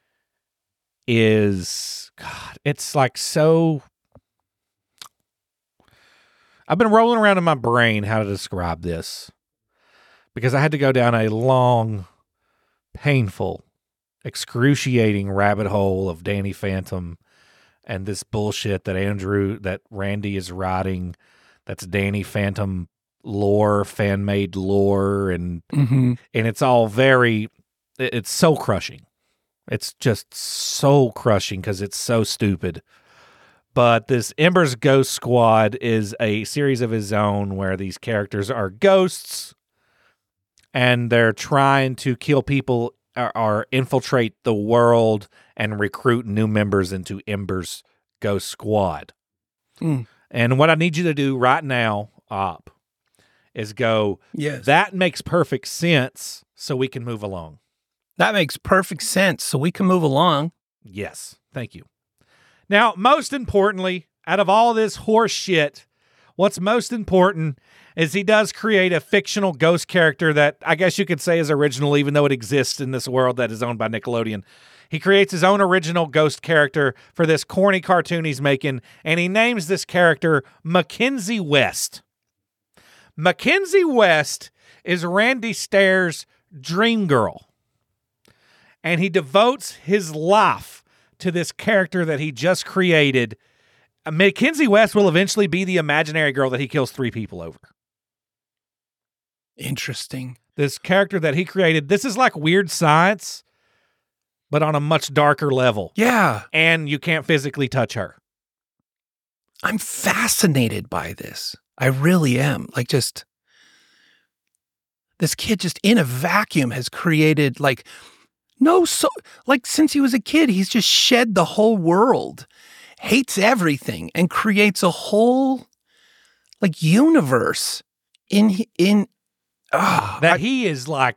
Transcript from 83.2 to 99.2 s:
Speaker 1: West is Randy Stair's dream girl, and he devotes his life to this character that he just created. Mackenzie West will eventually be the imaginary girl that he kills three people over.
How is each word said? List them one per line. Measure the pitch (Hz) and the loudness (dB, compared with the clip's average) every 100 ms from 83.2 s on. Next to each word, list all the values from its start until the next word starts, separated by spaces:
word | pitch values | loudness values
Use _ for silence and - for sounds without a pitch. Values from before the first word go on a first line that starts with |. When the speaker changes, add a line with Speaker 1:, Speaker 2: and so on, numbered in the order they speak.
| 175 175 247 381 370 381 | -2 0 0 0 2 2
Speaker 1:
West | 339 247 190 156 - - - _ _ _ | 2 4 4 4 0 -6 -14 _ _ _
is | - 175 | -4 -4
Randy | 175 190 233 262 226 | -2 0 0 0 -4
Stair's | 185 - 196 190 190 175 - - _ _ 143 | -8 0 2 4 4 0 -4 -14 _ _ -16
dream | 131 175 233 226 180 | -6 -2 0 0 2
girl, | 131 95 - _ _ _ _ _ _ _ _ _ _ _ _ _ _ | 2 0 -4 _ _ _ _ _ _ _ _ _ _ _ _ _ _
and | 160 170 | -4 -2
he | 190 | 0
devotes | 175 135 196 240 277 - | -2 2 2 2 0 -6
his | - 156 208 165 | -12 -2 -2 -2
life | 151 165 214 185 107 - - _ _ _ - | -4 2 4 4 0 -8 -20 _ _ _ -8
to | 185 | -4
this | 175 - | -4 -6
character | - 214 202 180 180 | -6 0 0 0 -2
that | 160 143 | -2 -2
he | 156 | -4
just | 117 165 180 - | -2 0 0 -2
created. | 190 180 156 143 127 117 - _ _ _ _ _ _ 160 | 0 2 4 4 2 0 -6 _ _ _ _ _ _ -6
Mackenzie | 156 196 - 262 311 262 | 0 2 2 0 2 4
West | 208 214 | 4 4
will | 208 196 | 4 4
eventually | 160 196 214 196 | 4 2 0 0
be | 175 | -2
the | 190 180 | -2 -2
imaginary | 151 151 151 160 147 | 0 0 0 -2 -2
girl | 135 131 | 0 -2
that | 127 | -2
he | 135 | -4
kills | 147 123 | -4 -4
three | - 120 | -4 -6
people | 113 101 90 | -6 -10 -12
over. | 82 - _ _ _ _ _ _ _ _ _ _ _ _ _ _ _ _ | -14 -16 _ _ _ _ _ _ _ _ _ _ _ _ _ _ _ _